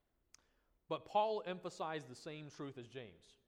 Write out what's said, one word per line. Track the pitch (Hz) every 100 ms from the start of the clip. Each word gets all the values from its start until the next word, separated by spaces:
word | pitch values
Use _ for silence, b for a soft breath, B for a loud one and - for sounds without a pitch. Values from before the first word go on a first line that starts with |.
| _ _ _ B B B B B -
But | 151 -
Paul | 208 214 214 175
emphasized | 185 180 - 165 160 131
the | 120
same | 165 151 147
truth | - 143 131
as | 120
James | 131 110 85 - -